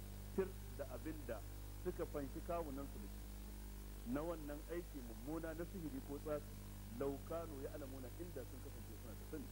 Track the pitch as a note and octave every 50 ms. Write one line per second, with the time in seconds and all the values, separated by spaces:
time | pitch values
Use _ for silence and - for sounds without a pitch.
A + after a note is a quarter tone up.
0 | - - - - - - - G3 F#3+ F3+ - - - - - - - - B2+ A#2+
1 | - D#3+ D#3 D3+ - - A2 G2+ - - - - - - - - - F3+ - -
2 | D#3+ - - D3+ C#3 C3 - E3 - F3+ E3+ E3+ E3 D3 C3 C#3 C#3 C#3+ - -
3 | - - - - - - - - - - - - - - - - - - - -
4 | - A#2 B2+ C#3+ D#3 F3 E3+ D#3 D3+ D3 D3 D3 - D#3 E3 F3 F3 - D3+ C#3
5 | A#2+ A#2 A2+ - A#2+ D3 D#3+ E3 E3 E3 D#3 D#3+ F3 F3 - F#3+ D#3+ C#3+ C3 C3+
6 | - - C#3+ C#3+ D3 D3+ D3+ C#3+ - - - - - - - - - - - A#2+
7 | C#3 C#3+ C#3 C3+ - - D#3+ E3 E3 D#3 C#3+ C3+ C#3 D3 D3+ D3+ D3 C3 C3+ C3+
8 | B2+ B2 - - E3+ - - C3+ A#2+ - - B2 D3 C#3 - - - - - -
9 | - - - - - - D#3 D#3 - -